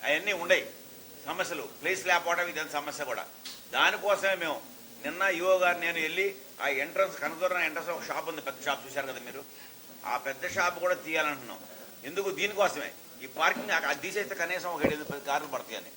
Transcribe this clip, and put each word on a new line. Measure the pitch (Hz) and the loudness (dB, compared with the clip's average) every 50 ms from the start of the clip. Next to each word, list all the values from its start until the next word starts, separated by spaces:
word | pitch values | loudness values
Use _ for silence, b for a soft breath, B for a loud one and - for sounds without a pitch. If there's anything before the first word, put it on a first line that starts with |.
| - | 4
అవన్నీ | 131 147 160 185 208 196 175 | 2 2 2 2 0 0 0
ఉండయి | 170 180 190 151 - - - - - - - - - - - - - 139 | 4 6 4 4 4 -2 -12 -14 -18 -18 -18 -18 -18 -18 -18 -12 -8 -6
సమస్యలు. | 160 185 180 - 170 147 120 - - - | -2 -2 -2 -2 -2 -6 -6 -8 -10 -4
ప్లేస్ | 143 170 190 185 - 180 | -2 -2 0 0 4 4
లేకపోవడం | 180 170 170 170 170 170 175 175 | 4 4 4 2 2 2 2 0
ఇదంతా | 151 156 156 151 151 147 | -2 -4 -4 -2 -2 -4
సమస్య | 147 151 139 - 147 127 | -2 -2 -4 -4 -4 -2
కూడా. | 117 98 - - - - - - - - - - - | -2 -4 -4 -8 -14 -14 -14 -14 -14 -14 -14 -2 4
దానికోసమే | 127 151 175 202 208 180 202 196 - 185 196 190 175 | 6 6 6 6 4 4 4 4 4 4 2 2 2
మేము | 170 160 139 - - - - - - - - - - | 0 -2 -2 -4 -6 -12 -18 -18 -18 -18 -16 -6 -6
నిన్న | 143 160 180 196 196 180 165 | -6 0 2 2 2 4 4
ఈఓ | 175 185 190 180 180 | 6 6 6 8 8
గారు, | 175 175 170 170 | 4 4 4 2
నేను | 170 165 165 160 | 0 2 2 0
వెళ్ళి | 160 165 185 196 196 196 - - - - - 117 | 2 2 2 2 2 0 -4 -14 -18 -6 -2 0
ఆ | 143 139 135 143 | 2 2 2 0
ఎంట్రన్స్, | 165 - 185 196 185 - - | 0 4 2 2 2 2 -2
కనకదుర్గం | 143 151 165 160 180 180 180 180 170 156 | -4 -4 0 2 2 2 4 4 2 2
ఎంట్రన్స్ | 151 165 156 165 170 | 0 -2 -2 -2 -4
ఒక | - - - | -4 -4 -4
షాప్ | 131 151 156 165 | -4 -4 -4 -4
ఉంది, | 160 151 139 | -6 -4 -6
పెద్ద | 139 127 - - | -6 -8 -4 0
షాప్ | 147 139 135 - | 0 0 0 -2
చూశారు | 139 127 143 135 135 | -6 -4 -4 -4 -4
కదా | 127 120 120 123 | -6 -8 -10 -10
మీరు, | 123 135 143 - B B B B B B - - - - - 104 | -12 -12 -12 -14 B B B B B B -18 -18 -18 -10 -4 -2
ఆ | 120 123 - 135 | -2 -2 -2 -4
పెద్ద | 135 127 160 175 170 | -6 -4 -4 -2 2
షాప్ | 196 175 175 175 170 170 | 4 2 2 2 2 2
కూడా | 180 180 - - | 2 2 2 0
తీయాలంటున్నాం. | 156 160 160 151 151 147 135 123 110 95 90 - - - - - - - - - 139 | 0 2 2 2 2 0 -2 -6 -10 -12 -12 -14 -16 -16 -16 -16 -18 -18 -14 -12 -6
ఎందుకు? | 170 196 196 190 170 147 | -4 -2 -2 -2 0 0
దీనికోసమే. | 185 202 202 190 202 175 - 147 117 - - - - - - - 127 | 0 0 4 4 4 4 4 -2 -6 -8 -10 -14 -18 -18 -16 -14 -14
ఈ | 135 - 151 | -10 0 4
పార్కింగ్ | 156 180 196 240 240 214 185 165 | 4 4 4 2 0 2 2 2
అక-, | 160 143 | 2 2
అది | 147 143 151 | 0 0 -2
తీసేస్తే | 185 190 208 196 - 196 185 170 | -2 -2 -2 -2 -2 -2 -2 -2
కనీసం | 170 180 180 170 180 170 | -2 -2 -2 -2 -4 -2
ఒక | 151 151 | 2 2
ఏడు | 170 151 | 2 2
ఎనిమిది | 147 151 - | 0 -4 -6
పది | 143 143 135 139 | -8 -6 -2 0
కార్లు | 139 147 151 143 135 | 0 0 0 -2 -6
పడతాయని. | 123 - - 110 98 85 73 - | -6 -6 -6 -8 -8 -8 -10 -18